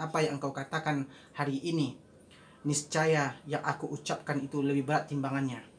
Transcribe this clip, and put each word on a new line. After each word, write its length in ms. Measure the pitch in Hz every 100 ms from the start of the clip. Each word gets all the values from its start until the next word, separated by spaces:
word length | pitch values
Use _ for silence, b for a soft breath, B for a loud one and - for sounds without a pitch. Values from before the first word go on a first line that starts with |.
apa 240 | 156 160 151
yang 160 | 139
engkau 80 | 139
katakan 560 | 139 135 160 156 143 135 B B -
hari 240 | 143 135
ini, 320 | 170 165 131 - - - - B B B 147
niscaya 720 | 143 - 160 160 156 135 - 139
yang 160 | 143
aku 260 | 151 147 147
ucapkan 480 | 143 - 156 - 139
itu 240 | 139 147 139
lebih 240 | 139 131
berat 180 | 147 -
timbangannya, 540 | 143 135 139 131 117 -